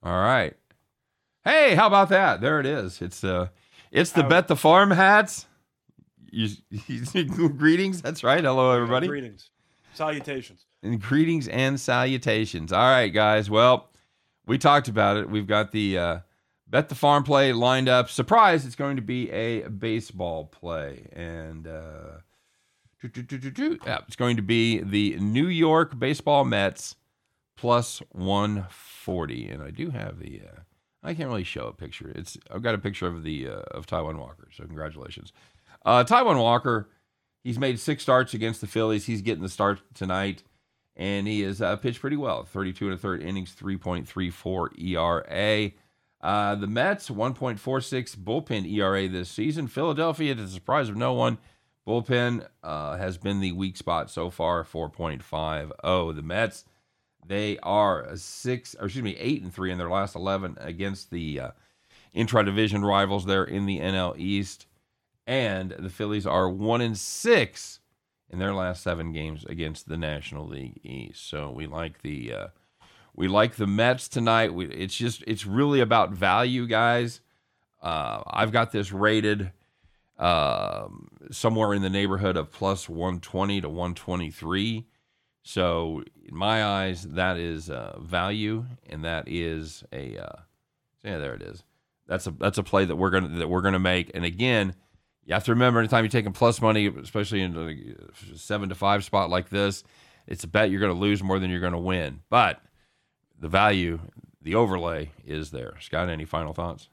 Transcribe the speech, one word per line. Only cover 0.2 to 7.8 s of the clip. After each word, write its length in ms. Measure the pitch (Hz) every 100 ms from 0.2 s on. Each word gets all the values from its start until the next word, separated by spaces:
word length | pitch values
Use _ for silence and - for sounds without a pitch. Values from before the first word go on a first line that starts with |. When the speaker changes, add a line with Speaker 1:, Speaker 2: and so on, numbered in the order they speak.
Speaker 1:
right. 320 | 104 127 82 - _ _ _ _ _ _ _ _
Hey, 300 | - 302 285
how 120 | 175 214
about 220 | 202 190
that? 300 | 185 185 92
There 200 | 123 151
it 60 | 135
is. 340 | 147 95 -
It's, 220 | 90 -
uh, 240 | 98 90 90 _ _ _ _
it's 200 | - 170
the 100 | 175
Speaker 2:
Howdy. 60 | 135
Speaker 1:
Bet 180 | 165 -
the 80 | 147
Farm 340 | 160 175 202
hats. 560 | 175 190 208 202 - - _ _ _ _ _ _ _ -
You, 180 | 113 110 104 _
<laughs> 160 | 104 -
you, 640 | 120 123 190 147 - 165
greetings. 540 | 139 151 170